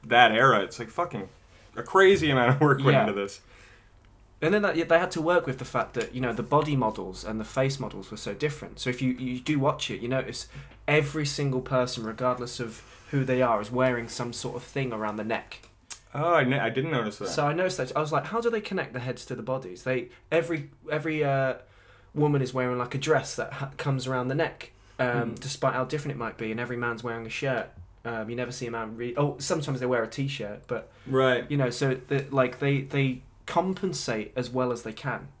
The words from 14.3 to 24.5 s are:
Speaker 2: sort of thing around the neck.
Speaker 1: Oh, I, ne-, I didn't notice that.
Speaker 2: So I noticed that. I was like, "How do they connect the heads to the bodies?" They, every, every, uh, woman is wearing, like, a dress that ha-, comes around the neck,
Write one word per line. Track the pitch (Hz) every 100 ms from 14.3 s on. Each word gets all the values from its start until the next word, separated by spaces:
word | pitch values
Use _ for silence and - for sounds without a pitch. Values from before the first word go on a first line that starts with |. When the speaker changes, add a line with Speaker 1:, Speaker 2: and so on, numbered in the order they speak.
Speaker 2:
sort | 117 123 120
of |
thing | - 143 135
around | 110 107 107
the |
neck. | 107 110 - - - _ _ - _ 139
Speaker 1:
Oh, | 165
I, | 170
ne-, | 127 135
I | 113
didn't | 123 160
notice | 139 110 -
that. | 98
Speaker 2:
So | - 147
I |
noticed | 160 185 -
that. | 127 -
I |
was | 151
like, | 165 -
"How | 226
do | 233
they | 226
connect | 220 190 139
the | 127
heads | 123 123 -
to |
the | 123
bodies?" | 120 131 127 90
They, | - 127 - - _
every, | 160 165 160 139 - 160
every, | 151 160 156
uh, | 147 135 135 127 - - - - -
woman | 147 147 143
is | 127
wearing, | 131 127 123
like, | 123
a | 135
dress | 120 135 - -
that | 110
ha-, | - 139 -
comes | 143 131 131
around | 131 123
the | 139
neck, | 156